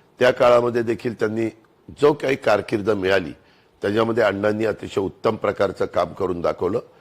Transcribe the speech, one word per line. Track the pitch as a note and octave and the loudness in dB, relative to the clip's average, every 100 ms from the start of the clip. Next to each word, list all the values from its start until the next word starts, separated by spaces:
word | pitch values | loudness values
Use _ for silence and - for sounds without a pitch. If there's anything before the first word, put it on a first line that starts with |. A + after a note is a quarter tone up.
| _ - | _ 0
त्या | B2 | 2
काळामध्ये | B2+ B2 A#2+ A#2+ A#2+ | 4 4 4 2 -2
देखील | A#2 A2+ B2 G#2 | -2 -4 -6 -4
त्यांनी | A2 A2 A2+ - _ _ - - | -4 -2 -4 -6 _ _ -20 2
जो | D3 | 2
काही | D3 C3+ C#3 | 2 -2 -2
कारकीर्द | - G#2 F#2 A2+ G2+ | 2 0 0 -2 0
मिळाली | G#2 F#2 F#2+ D#2 B1+ _ _ _ _ | 0 2 0 -2 -10 _ _ _ _
त्याच्यामध्ये | G2+ G#2+ A2+ A2+ | -2 0 0 2
अण्णांनी | G#2 G2 G#2+ G#2+ | 2 2 0 0
अतिशय | A2 F#2+ G2+ - | -2 -4 -6 -4
उत्तम | G2 - A2+ A2 | -4 -2 -4 -2
प्रकारचं | G#2 G2 G2 F2 G2 | -4 0 -2 -2 -4
काम | G#2 F2 | -2 -2
करून | C#2+ F#2 F2 | -2 -4 -2
दाखवलं. | D#2+ D#2 F2+ G#2+ - _ | -4 -2 -2 -4 -8 _